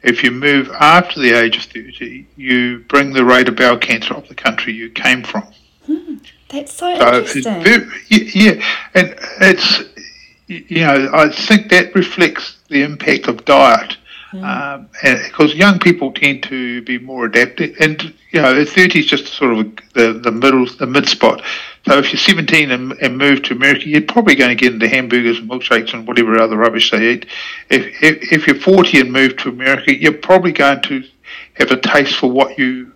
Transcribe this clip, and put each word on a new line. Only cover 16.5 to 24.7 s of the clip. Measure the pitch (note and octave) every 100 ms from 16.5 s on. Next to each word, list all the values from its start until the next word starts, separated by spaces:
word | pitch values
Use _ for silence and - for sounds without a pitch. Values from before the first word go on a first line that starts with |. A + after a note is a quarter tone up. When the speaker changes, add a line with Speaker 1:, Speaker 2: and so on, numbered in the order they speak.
| C3 B2 A#2+
Speaker 1:
be | A#2 B2
more | B2+ C3 A#2
adaptive, | A#2 B2 - D#3 -
and, | D#3 D#3 D#3+ - _
you | E3
know, | C3+ C3 D3
thirty | F#3+ F#3 D#3
is | D3+
just | C#3 -
sort | - C3+ A2
of | G#2+ - _
the, | B2 A#2
the | A2+ A#2+
middle, | A2+ C3+ C3 B2
the | - B2+
mid | C#3 C#3
spot. | - A2+ - - - - - -
So | C#3
if | C#3
you're | -
seventeen | - F3 D3 D#3+ D3
and, | B2 C3 -
and | D3+ B2+
move | C#3+ C#3
to | -
America, | B2 C#3 C3+ D3+
you're | D3+
probably | D3+ B3 G#3+ C#3
gonna | B2 A#2+
get | B2